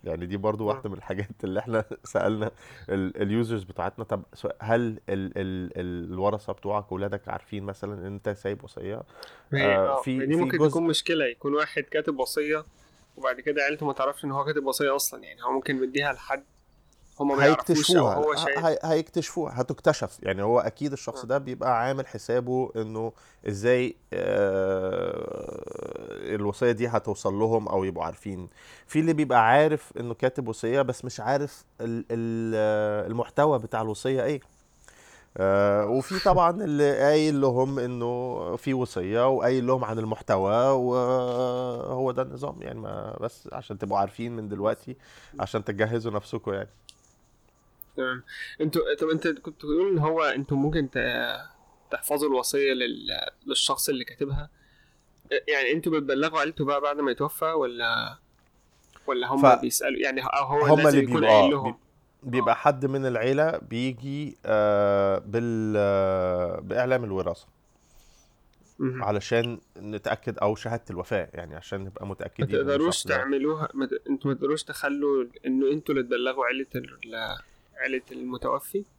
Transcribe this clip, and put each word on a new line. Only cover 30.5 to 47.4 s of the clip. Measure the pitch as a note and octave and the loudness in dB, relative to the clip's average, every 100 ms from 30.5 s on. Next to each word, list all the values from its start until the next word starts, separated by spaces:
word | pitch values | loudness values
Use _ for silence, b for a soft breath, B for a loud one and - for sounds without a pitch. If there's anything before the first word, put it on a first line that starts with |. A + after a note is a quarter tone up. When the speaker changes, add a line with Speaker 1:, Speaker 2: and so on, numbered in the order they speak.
| A2 A2+ C3+ | -4 0 2
Speaker 1:
بس | B2+ B2 B2+ | 2 -2 -8
مش | - | -6
عارف | A2+ C#3 C#3+ - _ _ | 0 0 0 -8 _ _
ال-، | A#2 A#2 - | -6 -6 -4
ال-، | A#2 A#2 A2+ A2+ A2 | -4 -2 -2 -2 2
آه، | G#2+ G#2+ G#2+ G#2 G2+ | 2 2 2 0 -2
المحتوى | A2+ A#2 - D3+ C3+ | -4 -2 2 4 4
بتاع | A2 A2+ | 0 -4
الوصية | A2 G#2 C3 C3 | -2 -2 -2 0
إيه. | A#2+ D3 _ _ _ _ B B B B B - | 0 -2 _ _ _ _ B B B B B 0
آه، | F#2+ G2 G2+ G2+ G#2 | 4 6 6 4 2
وفي | B2+ C3 F#3+ | 0 0 0
طبعًا | G3 F#3 E3+ F3 | 4 6 4 2
اللي | G#3 D3 C#3+ C3 | -2 2 4 6
قايل | C#3 D3+ D#3 C#3+ | 6 6 4 4
لهم | C#3 B2 C3+ C#3 | 4 4 2 0
إنه | B2 B2 A#2+ B2 B2+ A#2+ F2 A2+ | -4 -2 -2 -2 -4 -4 -4 -4
في | - | -2
وصية، | C3 B2 - F#2 A2 B2+ | 0 0 -2 0 4 4
وقايل | C3 B2 C3 B2 | 4 2 2 2
لهم | C3 A2+ | 0 0
عن | A2+ | -4
المحتوى، | A2 A2 - G2 F#2+ A2+ C3 | -4 -4 0 2 4 4 4
وهو | C3+ B2 B2 B2 B2+ B2 B2 B2+ B2 B2+ A#2+ - C3 C3 | 4 4 2 2 2 0 0 0 -2 -4 -6 -6 -2 -2
ده | B2+ | -2
النظام. | C3 C3+ C#3+ C#3 | -4 -6 -10 -10
يعني | - A#2+ | -12 -10
ما، | G#2 G2+ G#2 - | -8 -8 -10 -8
بس | A2+ - - | -8 -10 -14
عشان | - - G2 | -12 -10 -10
تبقوا | G2 G2+ | -2 0
عارفين | G2 - A#2 A#2 | 0 -2 -8 -8
من | G#2+ | -8
دلوقتي، | G2+ G#2 G#2 - B2+ B B B - | -2 -2 -2 -8 -18 B B B -8
عشان | F#2 A2+ | -4 -4
تجهزوا | G2+ G2+ G#2+ A#2 A2+ | -4 0 0 0 -2
نفسكم | G#2 - A2+ - | -4 -6 -8 -4
يعني. | G2 - _ - _ _ _ _ _ | -6 -8 _ -20 _ _ _ _ _